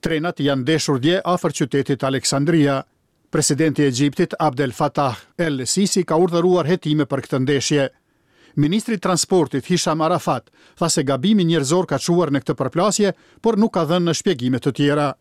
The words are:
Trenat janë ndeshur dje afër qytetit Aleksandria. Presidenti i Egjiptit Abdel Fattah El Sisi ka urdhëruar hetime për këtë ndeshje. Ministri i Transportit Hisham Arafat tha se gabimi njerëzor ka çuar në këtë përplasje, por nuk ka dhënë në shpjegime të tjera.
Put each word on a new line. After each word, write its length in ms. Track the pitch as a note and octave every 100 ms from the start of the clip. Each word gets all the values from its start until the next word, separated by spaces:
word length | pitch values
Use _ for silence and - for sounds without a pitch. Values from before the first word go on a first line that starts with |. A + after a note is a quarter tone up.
Trenat 400 | E3+ D#3+ E3+ -
janë 220 | C#3+ C3+
ndeshur 360 | B2 D#3+ - C3+
dje 240 | C#3 F#3
afër 280 | E3+ F3 E3+
qytetit 500 | - D3+ C#3+ C3+ C#3+
Aleksandria. 800 | C3+ C3+ - C#3 C#3+ E3 C#3+ C3+ - _ _ _ _
Presidenti 520 | D#3+ D3 C#3 D#3+ C#3+
i 40 | D3
Egjiptit 480 | A#2+ C#3+ C3 F3 -
Abdel 340 | D#3 B2+ C#3
Fattah 440 | - D3 - C#3 A2+ - -
El 280 | E3 C#3 A#2+
Sisi 360 | - G3+ -
ka 140 | E3+ D#3+
urdhëruar 500 | F3+ E3+ F3 F3+ D3
hetime 380 | F3+ D#3 D3+
për 160 | C#3+ C3+
këtë 160 | - C#3
ndeshje. 500 | C3 C#3+ - D3 C3+ _ _ _ _ _ _ -
Ministri 380 | D3 G3+ -
i 40 | G#3+
Transportit 680 | F3+ F3 - F#3 D3 C#3 -
Hisham 340 | F3 - D#3
Arafat 500 | D#3+ E3+ - C3+ - _ _
tha 140 | _ E3
se 160 | E3+
gabimi 400 | C#3 C3+ F#3 G#3+
njerëzor 420 | E3+ E3 C3+ F3 F3+
ka 120 | -
çuar 320 | - E3+ D#3+
në 100 | C#3
këtë 140 | -
përplasje, 580 | C#3+ C3 E3 G3+ G3 G3+ - _ _
por 180 | A3+ A3
nuk 160 | A3+
ka 100 | F#3+
dhënë 260 | D#3+ F3 F3
në 40 |
shpjegime 440 | D3 - C3+ B2 B2
të 140 | D3
tjera. 420 | B2+ C#3+ D3 D3 -